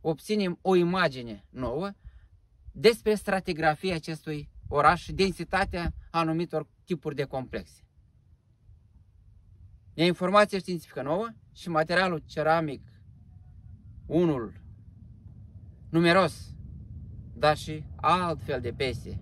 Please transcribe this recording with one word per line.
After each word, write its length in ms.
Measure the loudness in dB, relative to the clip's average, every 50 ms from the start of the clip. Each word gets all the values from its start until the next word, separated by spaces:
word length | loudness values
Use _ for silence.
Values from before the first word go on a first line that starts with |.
obținem 580 | -2 -2 -4 -4 -2 -2 0 0 0 0 -2 -2
o 140 | _ 4 6
imagine 680 | 6 6 4 2 2 2 2 0 -2 -10 -10 -10 -12 -14 _
nouă 400 | -8 -6 -4 -4 -2 -4 -4 -6 -8 _ _ -20 -20 -20 -20 -20 -20 _ _ _ _ _ -20 -16
despre 440 | -12 6 6 6 6 6 2 0 0
stratigrafia 800 | 2 0 -2 -2 -2 0 -2 -2 2 2 2 2 2 -2 -2 -2
acestui 540 | -2 -4 -6 -10 -8 -8 -8 -8 -8 -8 -12 _ -18 -10
oraș 340 | -2 0 6 6 6 6 4
și 120 | -2 -8 0
densitatea 800 | 0 0 0 0 -4 -6 -2 0 0 0 0 -2 -4 -4 -4 -6 -8 -14 -4
anumitor 560 | -2 0 0 2 0 -2 -2 -2 -4 -6 -6 _ _ _ _
tipuri 320 | -6 -6 -4 -4 -6 -4
de 80 | -4 -4
complexe. 580 | -4 -4 -8 -6 -6 -8 -10 -10 -10 -20 -20 -20 _ _ _ _ _ _ _ _ _ -20 _ _ _ _ _ _ -20 -20 -20 _ _ _ -20 -20 _ _ -20 _ -20 -20 -20 _ -20 -20 -20 -20 -20 -20 -20 _ -16 -2
E 120 | 2 2
informație 540 | 2 2 2 0 4 6 6 6 6 2 -6
științifică 420 | -4 -4 -6 -6 -8 -10 -10 -8
nouă 260 | -4 -2 -2 -2 -2 -6 -10 -16 -20 -20
și 180 | -20 -14 -8 -2
materialul 540 | 0 0 2 2 2 2 2 2 0 -4 -6
ceramic, 560 | -8 -6 -2 2 2 2 2 2 -2 -6 -10 -14 -20 -20 -20 -20 -20 -20 -20 -20 -20 -20 -20 -20 -20 -20 -20 -20 -20 -20 -20 -20 -20 -20 -18 -10
unul 560 | 0 2 2 4 4 2 0 -4 -8 -12 -16 -20 -20 -20 -20 -20 -20 -20 -20 -20 -20 -20 -20 -20 -20 -20 -20 -20 -20 -20 -20 -20 -20 -20 -20 -14 0
numeros, 680 | 2 4 6 6 6 6 4 4 0 -6 -14 -14 -14 -14 -14 -14 -14 -16 -16 -14 -14 -14 -14 -14 -14 -14 -14 -14 -6
dar 240 | 2 2 2 2
și 260 | 2 -2 -8 -8 -10 -10 -12 -12
alt 480 | -2 2 2 2 2 2 -2 -4 -4 -4
fel 180 | -4 -4 -4
de 100 | -4 -6
pese 480 | -4 -2 -4 -4 -4 -6 -10 -10 -10 -12